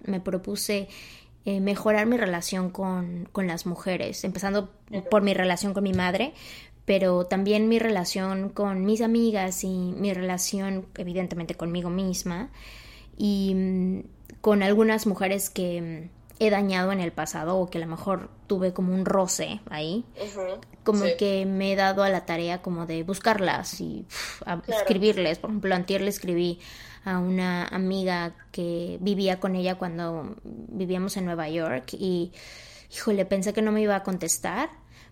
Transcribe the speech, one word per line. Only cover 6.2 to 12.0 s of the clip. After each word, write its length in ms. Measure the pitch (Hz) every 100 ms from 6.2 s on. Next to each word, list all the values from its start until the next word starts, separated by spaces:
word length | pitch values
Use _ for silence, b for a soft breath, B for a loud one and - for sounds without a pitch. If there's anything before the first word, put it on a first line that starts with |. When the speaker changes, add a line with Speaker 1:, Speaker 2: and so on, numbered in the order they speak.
| 262 B B B B - -
Speaker 1:
pero 400 | 196 190 180 180
también 420 | 185 196 208 220
mi 100 | 226
relación 680 | 226 202 175 196 190 190 196
con 360 | - 202 190 190
mis 160 | 220
amigas 640 | 226 226 233 208 185 185
y 40 | 185
mi 460 | 185 180 - 202
relación, 720 | 180 185 180 - 196 196 190 185 -
evidentemente, 580 | 175 175 180 170 165 170
conmigo 340 | 170 175 175
misma. 580 | 180